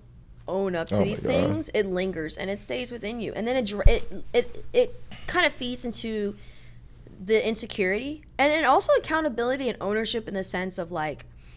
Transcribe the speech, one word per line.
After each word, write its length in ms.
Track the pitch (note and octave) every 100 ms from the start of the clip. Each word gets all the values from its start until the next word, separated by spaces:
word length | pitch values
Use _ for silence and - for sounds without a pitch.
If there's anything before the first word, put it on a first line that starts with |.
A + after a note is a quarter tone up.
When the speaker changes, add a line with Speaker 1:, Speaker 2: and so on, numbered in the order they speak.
| - - - - -
Speaker 1:
own 280 | F#3 G3
up 140 | F3 E3
to 80 | G#3
Speaker 2:
Oh 20 |
my 40 |
Speaker 1:
these 180 | - G#3+
Speaker 2:
God. 60 | -
Speaker 1:
things, 420 | - - - -
it 120 | G#3+ G3
lingers 500 | F3+ F#3+ E3+ D#3 -
and 140 | F#3
it 80 | G3+
stays 320 | - B3+ B3
within 300 | A#3+ G#3 A#3
you. 120 | E3+
And 120 | - A#3
then 100 | C4
it 100 | G3+
dr-, 200 | G3+ G3+
it, 380 | F#3+ - F#3+ -
it, 320 | A#3+ B3 - -
it 300 | - A#4+ - - - -
kind 200 | F4+ D#4
of 60 |
feeds 320 | - B3 B3
into 520 | A#3+ - A3+ G#3+ G3+ - - - - - - - - -
the 220 | F#3+ A3 A3
insecurity. 760 | A3 G#3+ - F#3 G#3 C#4 D4+ - -
And 140 | C#4+
then 120 | D#4+
also 280 | C4 E4 G4+
accountability 720 | C#5+ - D#4+ D#4 A3+ A#3+ C4+ B3
and 100 | -
ownership 460 | G3 G#3+ A3 A#3 G#3+
in 80 |
the 100 | F#3+
sense 340 | F#3+ F#3 F#3+ F#3
of, 120 | E3+
like, 360 | E3+ D#3 B2+ - - -